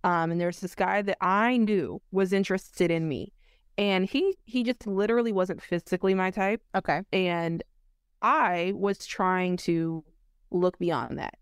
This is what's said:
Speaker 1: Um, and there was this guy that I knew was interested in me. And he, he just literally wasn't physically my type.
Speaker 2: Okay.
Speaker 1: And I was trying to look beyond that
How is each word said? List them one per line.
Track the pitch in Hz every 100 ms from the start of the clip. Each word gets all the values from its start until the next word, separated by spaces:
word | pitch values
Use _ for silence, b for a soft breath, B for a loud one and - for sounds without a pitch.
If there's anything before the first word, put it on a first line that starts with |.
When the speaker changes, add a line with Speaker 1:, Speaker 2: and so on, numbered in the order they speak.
Speaker 1:
Um, | 180 175 165
and | 170
there | 175
was | 175
this | 185 -
guy | 190 202
that | 202 185
I | 180 196 233 254
knew | 214 208 127 - _
was | 190 190
interested | 196 196 190 - - 175
in | 165 160
me. | 139 - _ _ _ _ -
And | 202 185 190
he, | 269 381 381
he | - 254
just | 233 247 214
literally | 190 214 233 233
wasn't | 196 185 170
physically | - 175 - 185 190 190
my | 185
type. | 196 196 220 _ 196
Speaker 2:
Okay. | - 156 196
Speaker 1:
And | 196 185 175 165 165 - _ _ _ _ _
I | 226 302 233 175 175 202
was | 202 196 -
trying | - 185 185 180 180
to | - 170 165 165 - _ _ _ _
look | 180 180 180
beyond | 175 147 120 -
that | - -